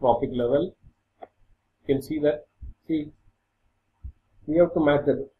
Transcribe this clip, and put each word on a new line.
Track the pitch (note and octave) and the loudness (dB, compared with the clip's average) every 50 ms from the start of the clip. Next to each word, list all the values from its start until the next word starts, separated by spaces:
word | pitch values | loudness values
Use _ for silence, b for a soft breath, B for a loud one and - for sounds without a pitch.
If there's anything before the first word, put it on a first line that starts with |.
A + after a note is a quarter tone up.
trophic | C3+ - - - C#3 C#3 | 0 2 2 2 0 -4
level. | C3 A#2+ A#2+ A#2+ C3+ D3 F3+ - - _ - - _ _ _ _ _ _ - - _ _ _ _ _ _ _ _ _ _ _ | -2 -2 0 0 0 0 0 -2 -8 _ -20 -20 _ _ _ _ _ _ -20 -20 _ _ _ _ _ _ _ _ _ _ _
You | - C#3 | -2 -2
can | C3+ | -2
see | C3+ - D#3 D3+ | -2 -6 -4 0
that. | D3 D3 D3+ - - _ _ - - - - _ _ - | 0 0 0 -2 -6 _ _ -18 -18 -18 -18 _ _ -4
See, | D#3+ D3+ D3 D3+ - _ _ _ _ _ _ _ _ _ _ _ _ _ _ _ _ _ - - - _ _ _ _ _ _ | -4 -4 -4 -8 -14 _ _ _ _ _ _ _ _ _ _ _ _ _ _ _ _ _ -18 -18 -18 _ _ _ _ _ _
we | D3+ D#3 | 0 2
have | E3+ F3 E3+ - | 4 4 4 2
to | F3 | 2
match | D3+ C#3+ C#3+ - - | 2 4 2 2 2
that. | C#3+ - - - - _ | 0 0 0 -4 -10 _